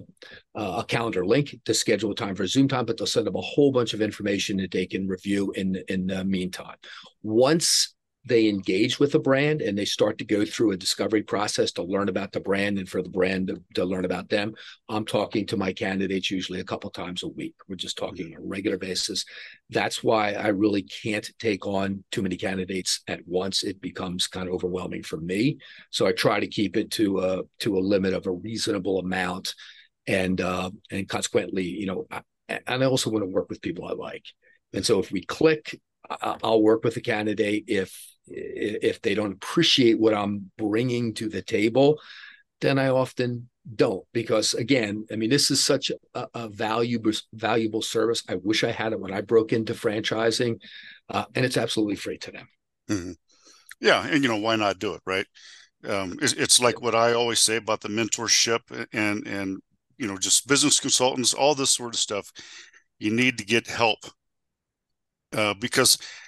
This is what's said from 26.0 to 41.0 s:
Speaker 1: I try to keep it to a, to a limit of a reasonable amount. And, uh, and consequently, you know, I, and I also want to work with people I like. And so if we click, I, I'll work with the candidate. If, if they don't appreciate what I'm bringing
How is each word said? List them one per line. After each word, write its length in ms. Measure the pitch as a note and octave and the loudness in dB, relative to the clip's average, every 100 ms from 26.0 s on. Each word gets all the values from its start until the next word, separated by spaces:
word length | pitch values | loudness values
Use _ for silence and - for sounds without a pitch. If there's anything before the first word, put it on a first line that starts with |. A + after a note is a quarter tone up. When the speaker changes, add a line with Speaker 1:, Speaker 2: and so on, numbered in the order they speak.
| G2+ | 2
Speaker 1:
I 60 | |
try 300 | F#2 C3 G#2 | 2 2 2
to 60 | G2 | 0
keep 280 | - G2 A2 | -2 0 0
it 160 | G2 | -2
to 280 | - G2+ F#2 | 0 2 2
a, 240 | F#2 F#2 - - | 0 0 -4 -6
to 180 | A2+ F#2 | -2 0
a 20 | |
limit 340 | F#2+ G2+ F#2+ | 4 4 2
of 140 | F#2 F#2+ | 0 -2
a 40 | |
reasonable 680 | F2 G#2+ A2 A2+ G2+ F#2+ F#2+ | -4 -6 -4 -2 -2 0 0
amount. 560 | F2+ F#2+ F2+ F#2 F2 - - - _ _ - | 0 -2 -2 -4 -8 -10 -14 -20 _ _ -2
And, 360 | G2 F#2 F#2 | 0 2 0
uh, 300 | F2+ F#2 F#2 G#2+ - | 0 -2 -4 -10 -10
and 160 | G2 F#2+ | -8 -4
consequently, 560 | G#2+ - A2+ F#2 F#2+ | -4 0 0 0 -2
you 220 | F2 F#2 F#2+ | -4 -4 -4
know, 220 | F#2 F#2 | -6 -8
I, 120 | - - _ - | -12 -14 _ -8
and 340 | G#2+ - B2+ | -6 -2 0
I 40 | C3 | 2
also 220 | B2+ B2 | 2 0
want 140 | G#2+ | -2
to 80 | F#2+ | 0
work 180 | F2+ - | -2 -2
with 120 | - | -6
people 240 | F#2+ E2+ - | -8 -6 -8
I 60 | |
like. 320 | - - - - - _ _ _ | -8 -10 -12 -16 -20 _ _ _
And 120 | G2 F#2+ | -2 2
so 140 | G2+ | 2
if 140 | - | 2
we 80 | F#2+ | -4
click, 580 | - - D#3+ D#3 - - _ _ - | -4 2 4 4 -4 -14 _ _ -12
I, 260 | - A2 - | -6 -4 -2
I'll 180 | A2+ A2+ | 2 6
work 220 | G#2+ A2+ | 6 4
with 120 | B2 A#2 | 2 -2
the 60 | |
candidate. 600 | A#2+ G#2+ G#2+ G2+ G#2 G#2 G2+ | -2 -2 -2 0 0 0 0
If, 300 | G2+ F#2+ - - _ - | -2 -2 -8 -20 _ -16
if 720 | - - - - A2 - - | -12 -10 -6 -4 -2 -2 0
they 140 | - G2+ | -2 0
don't 160 | G#2 | -2
appreciate 640 | F#2 - - D#3+ - A#2 A2 | -4 -2 2 4 6 6 6
what 160 | A2 | 4
I'm 380 | G#2 G2+ G#2 - - | 4 0 -2 -8 -4
bringing 560 | G#2+ A2 B2+ A#2+ | -2 0 0 0